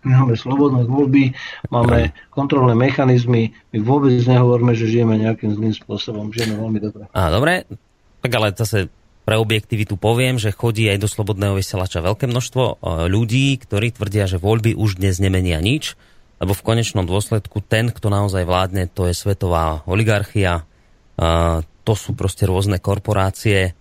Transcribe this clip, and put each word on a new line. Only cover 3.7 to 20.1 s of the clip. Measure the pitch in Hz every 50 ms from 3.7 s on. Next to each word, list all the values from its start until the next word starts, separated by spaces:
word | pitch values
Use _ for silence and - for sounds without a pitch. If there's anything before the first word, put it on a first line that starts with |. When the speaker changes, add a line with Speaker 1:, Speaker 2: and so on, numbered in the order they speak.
Speaker 1:
my | - 110 104
vôbec | 117 135 147 139 135 123 123
nehovoríme, | 120 123 127 123 123 123 123 120 120 123 117
že | 110 113 110
žijeme | 110 120 117 113 110
nejakým | 110 107 110 113 110 - 107 104
zlým | 104 110 110
spôsobom, | 104 - - - 117 101 - - 110 107 107 107 104
žijeme | 113 117 110 107 104
veľmi | 110 113 110 104 101
dobre. | 107 104 104 104 - _
Speaker 2:
Á, | - 95 80
dobre, | 80 104 135 160 180 180 - _ - - _ _ _ _ _ _ _ _
tak | - 131 120
ale | 117 107 104
zase | 98 - 117 104 113 101 92 - - _ _ _ _ _ _
pre | - 110 110
objektivitu | 113 107 113 107 - - - 101 107 - 101
poviem, | 90 - 107 117 120 127 127 127
že | 123 101 107
chodí | 98 - - 117 110 107 113 107
aj | 98 101 107
do |
Slobodného | 104 - - 107 98 107 95 101 101 98
vysielača | 98 95 - - 98 92 92 - 87 80
veľké | 90 107 - -
množstvo, | 123 120 123 123 - - 127 127
e, | 107 - _ - 90 87 80 82
ľudí, | 90 95 107 120 110 117 131 135 139 135 127 -
ktorí | - - 101 110 120 -
tvrdia, | - 104 98 95 107 101
že | 92 92
voľby | 90 87 101 110 113 107 113 107
už | - 107 107 95 90
dnes | 95 98 90 87 98
nemenia | 95 95 92 92 90 85 78 82
nič, | 104 135 156 - - - _ _ _ _ - _ _ _ _
lebo | - 95 101
v | - -
konečnom | - 113 117 117 - - 104 92
dôsledku | 85 92 101 104 - 113 107 - - - 107
ten, | - _ - 110 113 123
kto | - - -
naozaj | 107 101 101 101 101 92 95 90
vládne, | 82 90 90 95 92 92 98 90
to | 87 _ - 92 90
je | 87
svetová | - - 101 101 - 101 90 87 82 82 80 78 78 -
oligarchia, | - 92 104 117 107